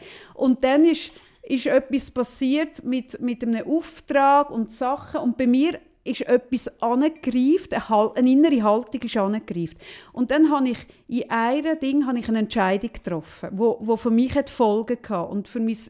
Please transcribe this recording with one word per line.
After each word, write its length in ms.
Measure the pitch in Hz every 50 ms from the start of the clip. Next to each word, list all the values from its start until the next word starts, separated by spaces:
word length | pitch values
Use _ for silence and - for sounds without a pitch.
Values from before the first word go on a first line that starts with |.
| - - - - - - -
Und 280 | - 247 262 254 262 -
dann 200 | 262 269 302 320
ist, 280 | 339 311 - - - - - _ _ _ _ -
ist 240 | - 269 254 247
etwas 440 | - 247 262 262 - 247 269 - -
passiert 720 | - 254 240 - - - 269 254 277 302 320 311 - - -
mit, 360 | 247 262 254 254 - - -
mit 220 | - 247 233 - 254
einem 240 | 233 226 220 - -
Auftrag 840 | 294 339 - - - - - - 294 277 277 277 277 285 285 285
und 200 | - 226 220 220
Sachen 500 | - - 254 247 277 285 - - - 302
und 160 | - 247 226
bei 100 | - 262
mir 320 | 240 247 262 294 349 - - _ _ _ _ -
ist 180 | - 240 - -
etwas 580 | - 247 254 - - 254 226 - - - -
angegriffen, 920 | - 233 240 262 294 311 311 - - 262 233 254 254 277 330 381 - - -
eine 160 | 170 - -
Hal-, 240 | 220 208 214 220 -
eine 160 | - 254 254
innere 320 | 262 277 311 330 285 240 208
Haltung 400 | 208 208 226 247 - - 247 -
ist 140 | 226 -
angegriffen. 600 | 226 196 196 214 220 - - 190 175 165 156 - - - - - - - - -
Und 180 | 240 247 -
dann 200 | 269 302 320 302 302
habe 160 | 277 262 254
ich 80 | 233 - - - - _ _ -
in 200 | 233 254 - -
einem 500 | 233 226 226 240 262 302 285 320 311 320
Ding 260 | 269 269 277 294 277
habe 120 | 262 247 240
ich 80 | 214 -
eine 100 | 220 220
Entscheidung 540 | 214 214 - 226 190 185 196 202 214 226 -
getroffen, 580 | - - 185 175 156 151 - - - - - 202
wo, 240 | 190 233 226 233 -
wo 160 | 214 220 226
für 140 | 220 - 240
mich 240 | 226 233 254 254 -
hat 120 | 285 269 -
Folgen 540 | - - 240 214 208 220 202 - 240 240 -
gehabt 280 | - 208 175 165 - 190
und 160 | 202 185 -
für 120 | - 240
mein 160 | 226 226 220 220 -